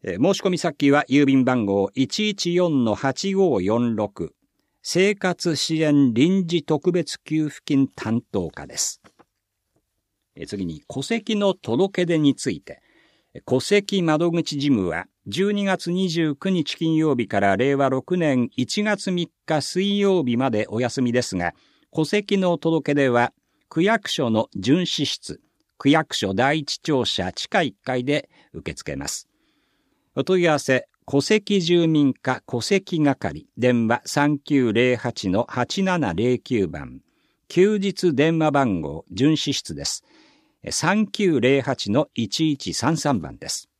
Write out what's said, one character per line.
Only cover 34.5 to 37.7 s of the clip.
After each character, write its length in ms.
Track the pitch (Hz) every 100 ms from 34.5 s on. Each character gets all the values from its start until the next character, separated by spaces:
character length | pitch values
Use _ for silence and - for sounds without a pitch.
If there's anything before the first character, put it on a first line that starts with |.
| 143 123
零 240 | 107 127 120
八 320 | 120 - 98
の 160 | 92 120
八 340 | - 120 -
七 320 | 190 180 123
零 240 | 82 120 123
九 300 | - 120 90
番、 320 | 73 67 131 _ _ _ _ _
休 300 | 170 196